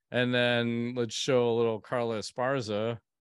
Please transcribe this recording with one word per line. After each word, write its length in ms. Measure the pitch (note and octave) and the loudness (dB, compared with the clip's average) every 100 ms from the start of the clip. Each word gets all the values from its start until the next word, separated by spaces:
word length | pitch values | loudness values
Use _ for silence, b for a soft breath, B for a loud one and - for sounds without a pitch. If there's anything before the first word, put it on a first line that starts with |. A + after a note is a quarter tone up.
| _ | _
And 240 | A#2+ B2 | 0 2
then 600 | B2 A#2+ A#2+ A#2+ A#2 A#2+ B2+ | 2 2 2 0 -2 -2 -4
let's 180 | A#2 | -4
show 340 | - - B2+ A#2+ | -4 2 2 4
a 40 | A#2 | 2
little 240 | A#2 A2 | 2 0
Carla 380 | - B2+ A#2 A2 | -4 -2 -2 -4
Esparza. 800 | F#2+ - B2+ C#3 A2 G#2 A2+ A#2 _ _ _ | -6 -4 -2 -2 -2 -2 -2 -6 _ _ _